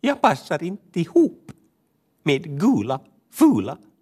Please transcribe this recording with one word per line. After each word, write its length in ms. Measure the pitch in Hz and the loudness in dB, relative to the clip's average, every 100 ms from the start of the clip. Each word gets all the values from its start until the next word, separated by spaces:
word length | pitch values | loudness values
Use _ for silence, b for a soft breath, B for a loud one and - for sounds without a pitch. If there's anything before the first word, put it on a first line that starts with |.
Jag 200 | 240 277 | -2 0
passar 420 | 262 139 - 156 | 0 0 -4 -6
inte 380 | 170 196 _ - | -6 -10 _ -6
ihop 520 | 165 - 302 - - - _ _ _ _ _ _ | 0 2 2 -2 -20 -20 _ _ _ _ _ _
med 380 | - 135 160 143 | -2 -2 -2 -2
gula, 400 | 208 247 104 127 _ _ _ | 0 0 -2 -8 _ _ _
fula 460 | - 320 165 98 143 _ _ | 2 4 4 -2 -10 _ _